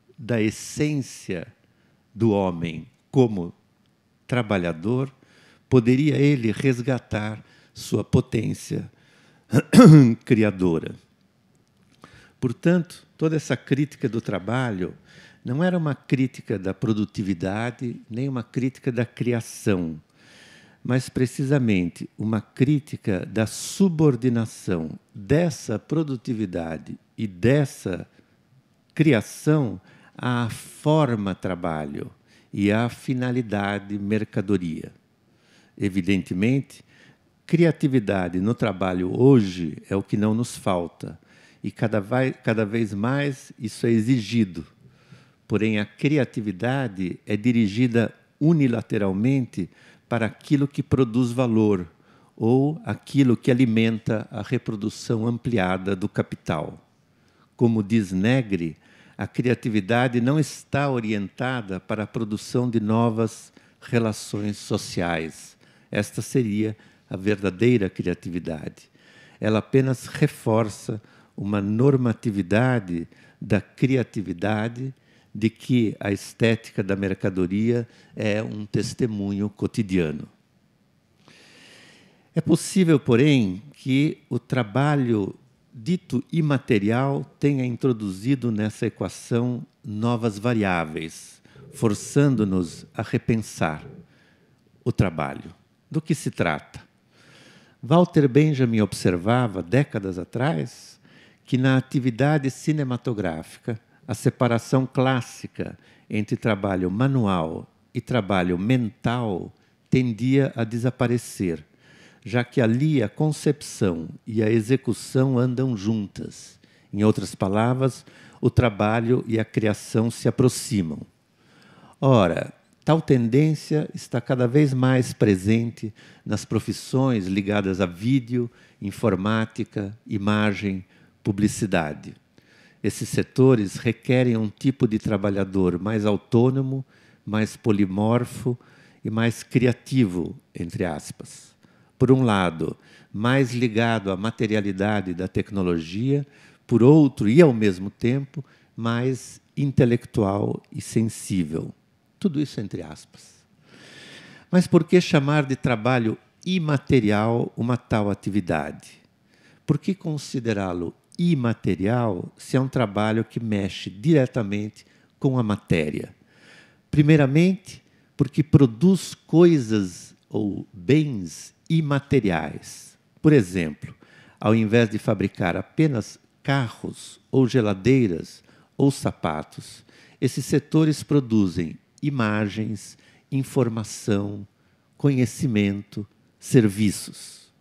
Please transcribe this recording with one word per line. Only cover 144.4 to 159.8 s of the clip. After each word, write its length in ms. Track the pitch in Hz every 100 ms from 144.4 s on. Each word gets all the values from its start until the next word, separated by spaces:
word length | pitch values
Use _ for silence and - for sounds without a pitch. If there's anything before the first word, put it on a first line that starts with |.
| 110 107 101 92 104 104 92
da 120 | 85 90
tecnologia, 1000 | 104 - 98 90 82 80 98 131 143 139 _ - _ -
por 160 | 117
outro, 480 | 123 156 139 - 104
e 100 | 147
ao 140 | 156
mesmo 340 | 113 104 90 101
tempo, 560 | - 117 135 139 147 - _ _ -
mais 640 | 113 117 131 113 - - _ -
intelectual 1080 | 139 135 123 120 - 120 98 101 113 - -
e 120 | -
sensível. 920 | - 113 113 - - 95 76 80 - - _ _ _ -
Tudo 220 | 202 143
isso 180 | 139 -
entre 240 | 101 92
aspas. 520 | 78 - - - - _ _ _ _ - - - - - - - -
Mas 160 | 180 -
por 180 | 175
que 140 | 165 180
chamar 460 | - 151 139 151
de 120 | 135 127
trabalho 600 | 135 110 120 127 110 98 _ _
imaterial 1080 | 175 185 151 139 - 131 104 104 113 117 -
uma 220 | - 120 120
tal 340 | - 113 101
atividade? 800 | 98 104 98 87 80 73 - - - _ _ _ _ _ _ -
Por 120 |
que 160 | 147